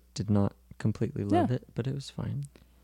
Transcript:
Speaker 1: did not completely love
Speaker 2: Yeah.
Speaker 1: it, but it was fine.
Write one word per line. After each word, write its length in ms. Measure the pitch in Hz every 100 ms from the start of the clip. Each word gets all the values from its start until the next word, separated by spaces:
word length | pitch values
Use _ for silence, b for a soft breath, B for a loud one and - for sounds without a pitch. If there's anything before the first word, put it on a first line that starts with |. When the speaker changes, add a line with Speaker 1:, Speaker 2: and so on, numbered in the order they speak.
| -
Speaker 1:
did 140 | - 101
not 220 | 104 101 - _ -
completely 460 | 113 - 117 -
love 260 | 101 339 302
Speaker 2:
Yeah. 60 | 127
Speaker 1:
it, 80 | -
but 120 | - 123
it 80 |
was 160 | 139 -
fine. 360 | - - 117 143 - - _